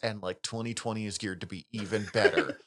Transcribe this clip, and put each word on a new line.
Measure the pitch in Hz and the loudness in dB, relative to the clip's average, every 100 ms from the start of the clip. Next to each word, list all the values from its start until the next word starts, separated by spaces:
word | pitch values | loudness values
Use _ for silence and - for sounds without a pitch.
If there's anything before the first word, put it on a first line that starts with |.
And, | 113 104 | 0 -2
like, | 92 90 | -4 -4
twenty | - 113 113 | -4 -4 -2
twenty | 113 117 110 107 | -2 -2 -2 -2
is | 101 | -2
geared | 104 90 | -4 -4
to | 87 | -6
be | 92 - | -10 -8
even | 110 98 104 104 | -6 0 0 2
better. | 113 98 - - - | 6 6 6 2 -4